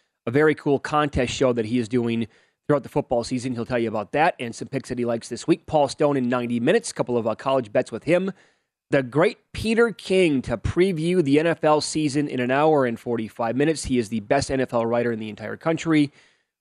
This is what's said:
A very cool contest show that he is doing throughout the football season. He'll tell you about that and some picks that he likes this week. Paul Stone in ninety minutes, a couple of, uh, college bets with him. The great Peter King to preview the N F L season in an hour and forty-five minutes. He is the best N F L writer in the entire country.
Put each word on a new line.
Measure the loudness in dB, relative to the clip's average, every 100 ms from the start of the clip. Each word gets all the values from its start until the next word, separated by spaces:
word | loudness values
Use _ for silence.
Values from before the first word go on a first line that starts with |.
| _ _ -2
A |
very | 4 4 2
cool | 0 0
contest | 0 0 0 0 -2
show | 0 0
that | 2 0
he | -2
is | 0
doing | 0 0 -2 -4 _ _ _ -2
throughout | -2
the | 0
football | -4 -2 -2 -2
season. | -6 -4 -6
He'll | -4
tell | -2
you | -2
about | -4 -4
that | 0 0 0
and | -8 -10
some | -8
picks | -8 -6
that | -6
he |
likes | -4 -4 -6
this | -10 -2
week. | -2 0
Paul | 0 0
Stone | 2 0 2
in | 0
ninety | -2 -2 0
minutes, | 2 2 0
a |
couple | -6 -2 -2
of, | -2
uh, | -4
college | -2 -2 0
bets | -2 -2
with | -6 0
him. | 0 0 -8 _ _ _ _ _
The | -2
great | 0 2 0 0 _
Peter | -6 0 2 2
King | 0 -2 2 4 2
to | -2 -4
preview | -2 2 2 2 0 2
the | 4 4
N | 4
F | 2
L | 2 2
season | 0 -2 -2 -2 -2
in | -2
an | 0
hour | 2 4 4 2
and | -2
forty-five | -6 -6 -6 -4 -4 0
minutes. | 0 0
He | -2 -2
is | 0
the | -4
best | 0 -2 0
N | -4
F | -2
L | -2 0
writer | 0 -2
in | -4
the | -8
entire | -10 -12 -6
country. | -2 -2 2 2 2 -2 _ _ _ _